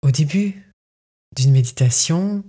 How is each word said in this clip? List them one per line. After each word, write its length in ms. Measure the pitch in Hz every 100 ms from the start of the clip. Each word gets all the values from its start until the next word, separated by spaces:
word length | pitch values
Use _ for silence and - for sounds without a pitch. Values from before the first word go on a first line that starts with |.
Au 80 | 143
début 540 | 135 151 185 202 196 - _ _ _ _ _ _ -
d'une 160 | 131
méditation 920 | 131 120 - 127 120 - 165 196 202